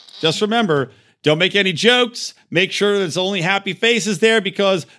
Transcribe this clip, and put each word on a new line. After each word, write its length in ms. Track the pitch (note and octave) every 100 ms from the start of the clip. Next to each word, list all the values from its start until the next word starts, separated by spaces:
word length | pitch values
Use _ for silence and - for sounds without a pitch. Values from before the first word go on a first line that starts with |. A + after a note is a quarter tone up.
| - -
just 220 | D#3+ D3+
remember, 480 | G#3 A#3 G#3+ D3 B2+ - _ _
don't 160 | - D#3
make 180 | F#3 G3
any 160 | F#3+
jokes. 600 | E3 G#3+ B3 B3 - - - -
Make 200 | D#3 F#3+
sure 280 | - G3+ G3+
there's 180 | F#3 D3
only 240 | F#3 G3+
happy 320 | E3+ G3 G3+
faces 460 | F3 A3+ A#3 G3+ F3+
there 240 | A3 A3+
because 440 | F#3+ - G3 F#3+ C#3